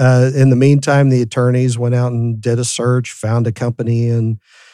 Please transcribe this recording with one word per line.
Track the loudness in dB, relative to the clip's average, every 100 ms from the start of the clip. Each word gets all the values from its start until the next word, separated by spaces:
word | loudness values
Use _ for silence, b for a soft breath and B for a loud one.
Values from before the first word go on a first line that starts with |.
uh, | 2 4 2 2
in | 2
the | 4
meantime, | 4 2 2 2 2
the | 2
attorneys | 0 -2 0 0 0 -2
went | -2 0
out | -2
and | -2 -4 -4
did | -2 -2
a | -4
search, | -4 -2 -2 -2
found | -8 -4 -2 -2
a |
company | -4 -6 -6 -4 -2 -2
in | -2 -2 -6 b b b